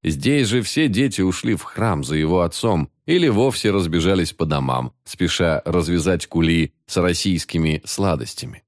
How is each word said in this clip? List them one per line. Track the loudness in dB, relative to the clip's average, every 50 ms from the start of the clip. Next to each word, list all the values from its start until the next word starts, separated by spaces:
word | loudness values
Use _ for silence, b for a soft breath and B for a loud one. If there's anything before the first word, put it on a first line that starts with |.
Здесь | -2 -2 -4 -2 0 2 2 2 2 2
же | 2 0
все | 0 0 0 0 0 2
дети | 2 2 0 0 0 0
ушли | 0 0 0 -2 -2 -2 -2
в | -2
храм | -4 -10 -6 -2 -2 0 0 -2 -2
за | -2 -2
его | 0 0 2 2 2
отцом | 2 0 -2 -2 -2 0 0 0 -2 -4 _ _ _
или | 0 0 2 4 2
вовсе | 4 4 2 2 0 0 0 0
разбежались | 2 2 0 0 0 2 2 2 2 2 0 -2
по | -2 -4 -2
домам, | -2 0 -2 0 -2 -2 -2 -4 -6 _ _ _
спеша | -18 -6 -2 -2 -2 0 0 0 2 0 0 -2
развязать | 0 0 0 2 2 0 0 2 2 0 0 -2
кули | -4 0 2 2 4 4 2 0 -2 _ _ _
с | -4 -2
российскими | 0 0 0 0 0 0 0 0 -2 -2 -4 -2 0 0 0 0 -2 -4
сладостями. | -8 -6 -2 0 0 0 -2 -4 -8 -10 -12 -12 -12 -14 -18 _